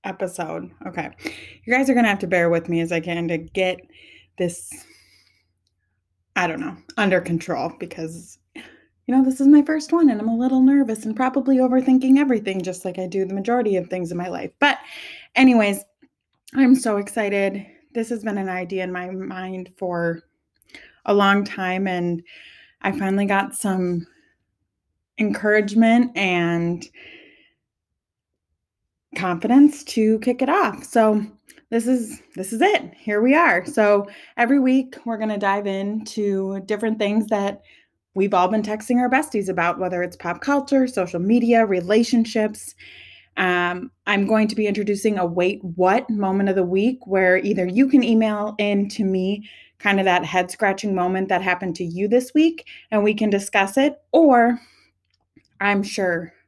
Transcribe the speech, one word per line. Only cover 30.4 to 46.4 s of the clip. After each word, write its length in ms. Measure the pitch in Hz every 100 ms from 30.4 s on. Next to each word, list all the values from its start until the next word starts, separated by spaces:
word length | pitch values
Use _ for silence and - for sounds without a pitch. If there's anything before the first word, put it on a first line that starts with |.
it 80 | 262
off. 360 | 370 302 196
So 420 | - 233 220 214 214 _ _ - _
this 200 | 233 233
is, 340 | 254 220 - _ -
this 160 | 190
is 100 | 226
it. 320 | 359 415 -
Here 260 | - - 208
we 140 | 240
are. 320 | 294 339 180 180
So 400 | - 208 208 202 - - -
every 240 | 233 277
week 360 | 262 262 262 -
we're 140 | - 220
gonna 180 | 220 208
dive 300 | 202 202 202
into 920 | 196 196 220 214 - 208 196 190 196
different 400 | 190 214 226 214
things 260 | 202 214 214
that 340 | 208 196 202 _ _ _ _ _
we've 180 | - 202
all 140 | 202 185
been 160 | 214
texting 360 | 208 214 - 247
our 120 | 247
besties 380 | 262 302 214 185
about, 320 | 175 170 175
whether 240 | 180 180
it's 120 | 180 -
pop 240 | 170 175
culture, 460 | - 285 269 269 254
social 320 | 233 175 175
media, 480 | 190 233 233 233 220
relationships. 1120 | 185 175 214 233 233 226 220 214 214 - - - - - - _ -
Um, 540 | 185 180 175 180 180 _ -
I'm 220 | 202 196
going 180 | 220 214
to 100 | 214
be 120 | 208
introducing 500 | 202 208 202 214 202
a 80 | 175
Wait 320 | 170 180 202
What 440 | 185 170 185 220 262
moment 400 | 214 196 190